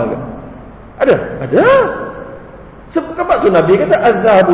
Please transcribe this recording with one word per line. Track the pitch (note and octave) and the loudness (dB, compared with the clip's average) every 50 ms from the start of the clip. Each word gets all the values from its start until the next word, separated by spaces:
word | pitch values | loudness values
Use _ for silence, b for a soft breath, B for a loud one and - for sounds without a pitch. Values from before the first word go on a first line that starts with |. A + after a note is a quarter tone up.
| A#2 A2 | -2 -4
ke? | A2 - - - - - - - - - - - - - - - - - | -6 -8 -10 -12 -14 -14 -16 -18 -18 -20 -20 -20 -20 -20 -20 -16 -6 -2
Ada? | - C4+ F#3 - - - - - - | 0 2 2 0 -2 -6 -10 -10 -6
Ada. | B2+ C#3 A3 G4 B4 C#5 C5+ A4+ - - - - - - - - - - - - - - - - - - - - - | -2 0 2 4 4 4 4 2 0 -4 -8 -10 -12 -14 -14 -16 -16 -16 -18 -18 -20 -20 -20 -20 -20 -20 -20 -14 -8
Sebab | - E4 - - - - F4 - E4+ A3+ | -6 -6 -6 -6 -6 -6 -4 -2 0 0
tu | - G3+ | 2 2
Nabi | F#3 E3 D3+ E3 F#3+ - | 2 2 4 4 2 2
kata, | - - - | 2 2 0
"Az-zahabu | - - A#3 G#3+ F#3+ G3+ A3+ G#3 F#3+ F#3 F3 | 2 2 2 2 2 2 4 4 4 4 4